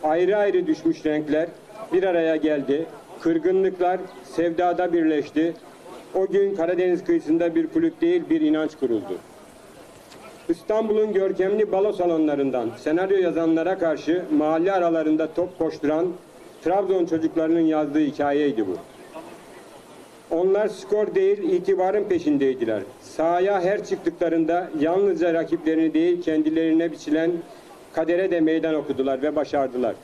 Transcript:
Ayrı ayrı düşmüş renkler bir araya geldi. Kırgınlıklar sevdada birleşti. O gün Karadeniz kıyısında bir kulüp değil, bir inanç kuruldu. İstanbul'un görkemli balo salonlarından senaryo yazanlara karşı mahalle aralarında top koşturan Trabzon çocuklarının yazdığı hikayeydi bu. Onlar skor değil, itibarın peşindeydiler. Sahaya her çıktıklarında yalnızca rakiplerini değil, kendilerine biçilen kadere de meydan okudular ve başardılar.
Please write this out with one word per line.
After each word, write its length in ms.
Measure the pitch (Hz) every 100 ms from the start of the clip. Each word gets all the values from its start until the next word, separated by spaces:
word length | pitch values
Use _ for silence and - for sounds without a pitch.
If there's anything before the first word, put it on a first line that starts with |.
Ayrı 340 | 156 165 180 208
ayrı 300 | 202 180 165
düşmüş 400 | 156 165 156 160
renkler 420 | 151 151 151 170 - - - -
bir 100 | 175
araya 340 | 190 170 160 160
geldi. 500 | 151 151 131 139 165 - - -
Kırgınlıklar 800 | 170 165 160 190 190 180 175 185 185 -
sevdada 680 | - - 170 165 180 175 180
birleşti. 640 | 170 160 151 143 147 165 160 - - - - -
O 120 | 190 190
gün 300 | 196 196 190
Karadeniz 480 | 165 175 180 175
kıyısında 500 | 180 170 151 165 170
bir 120 | 165 156
kulüp 340 | 165 165 160
değil, 220 | 170 175 147
bir 100 | 160
inanç 360 | 151 156 156 -
kuruldu. 420 | 131 113 98 87 - - - - - - - - - - - - -
İstanbul'un 640 | 165 - 220 226 214 214
görkemli 600 | 190 190 - 190 208 214
balo 200 | 190 208
salonlarından 800 | 180 175 165 151 143 139 127 117 113
senaryo 400 | - 160 190 196
yazanlara 600 | 175 156 165 160 165 185
karşı 460 | 170 143 143 175 170 151
mahalle 360 | 151 160 175
aralarında 600 | 196 175 165 156 156 156
top 240 | - 180 -
koşturan 480 | 160 - 147 156 180 - - - - -
Trabzon 420 | 156 190 190 190 170
çocuklarının 540 | 160 160 160 160 170
yazdığı 400 | 160 156 151 143
hikayeydi 640 | 151 131 143 143 147 113 98
bu. 100 | 87 - - - - 170 - - - - - - - - - - 165
Onlar 320 | 185 196 214
skor 460 | - - 208 214
değil, 240 | 180 190 202
itibarın 680 | 170 180 180 190 185 208
peşindeydiler. 800 | 196 180 156 143 135 123 113 107 92 -
Sahaya 580 | - - 160 175 190 202
her 240 | 175 202
çıktıklarında 840 | 180 185 170 160 170 165 160 170 180 156
yalnızca 540 | 151 180 202 170 175
rakiplerini 600 | 165 160 165 156 160 160
değil, 280 | 156 170 175
kendilerine 680 | 170 156 156 160 165 160 165
biçilen 380 | 156 - 156 165 175 - - - - -
kadere 380 | - 160 175 190
de 100 | 170
meydan 340 | 156 160 160
okudular 480 | 156 143 127 131 131
ve 140 | 147 151
başardılar. 580 | 143 147 135 123 117 98